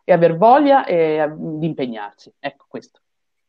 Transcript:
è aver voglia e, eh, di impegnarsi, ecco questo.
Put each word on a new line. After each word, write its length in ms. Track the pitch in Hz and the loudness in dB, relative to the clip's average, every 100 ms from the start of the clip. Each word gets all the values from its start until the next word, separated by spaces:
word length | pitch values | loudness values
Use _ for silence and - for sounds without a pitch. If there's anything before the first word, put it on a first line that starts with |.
è 100 | - | 0
aver 240 | 175 170 165 | 2 2 4
voglia 480 | 220 269 285 269 - | 4 4 4 2 0
e, 100 | 175 | -2
eh, 360 | 156 156 151 156 | 0 -2 -4 -6
di 300 | 165 156 160 | -12 -8 -8
impegnarsi, 680 | 143 127 110 101 _ _ _ | -6 -10 -10 -16 _ _ _
ecco 260 | 139 - _ | -16 -16 _
questo. 320 | - - _ _ _ _ _ | -20 -20 _ _ _ _ _